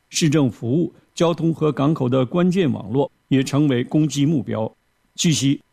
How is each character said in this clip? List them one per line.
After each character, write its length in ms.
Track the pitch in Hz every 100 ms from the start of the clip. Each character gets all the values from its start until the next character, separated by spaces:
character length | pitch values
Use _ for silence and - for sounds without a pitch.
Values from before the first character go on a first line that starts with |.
| _
市 200 | - -
政 200 | 156 131
服 300 | - 117 120
务、 140 | - - _
交 200 | - 170
通 200 | 160 165
和 180 | 147 151
港 220 | 139 139
口 140 | 160 123
的 180 | 131 127
关 240 | 175 180
键 220 | 185 151
网 180 | 107 107
络 220 | 127 139 - _
也 160 | 135
成 240 | 135 139 151
为 160 | 123
攻 240 | 127 156 151
击 180 | 135 143
目 160 | 151
标。 300 | 107 107 110 - _ _ _ -
据 180 | 175
悉， 260 | 139 135 143 -